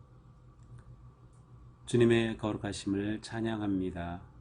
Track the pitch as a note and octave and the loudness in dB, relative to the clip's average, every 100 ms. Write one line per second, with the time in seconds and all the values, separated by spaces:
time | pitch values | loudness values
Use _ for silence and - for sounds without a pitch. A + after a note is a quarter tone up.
0 | - - - - - - - A#2+ - - | -20 -20 -20 -20 -20 -20 -20 -20 -20 -20
1 | - - - - - - - - - A#2+ | -20 -20 -20 -20 -20 -20 -20 -18 0 4
2 | A#2 A#2 A2+ A2 G#2+ - G2+ F#2 - G2 | 6 6 4 0 -2 -2 -4 -4 -2 0
3 | G2+ A2 - A2+ A2+ A2 G#2 F#2+ F#2 E2+ | 0 -4 -6 -4 -2 -2 0 0 -2 -4
4 | E2+ F2 - - | -6 -8 -12 -20